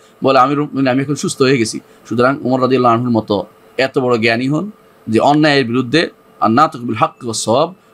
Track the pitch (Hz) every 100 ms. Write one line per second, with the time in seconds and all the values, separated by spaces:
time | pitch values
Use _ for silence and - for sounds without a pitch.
0 | _ _ 135 131 131 147 147 131 135 131
1 | 139 143 180 - 131 135 110 - - -
2 | - 117 123 147 123 131 127 131 123 117
3 | 123 113 107 101 - - - - 135 143
4 | 127 120 113 117 131 156 202 - _ _
5 | - 110 135 151 151 139 113 123 123 151
6 | - - _ _ 107 120 156 120 120 110
7 | 160 - 123 110 - 123 170 185 _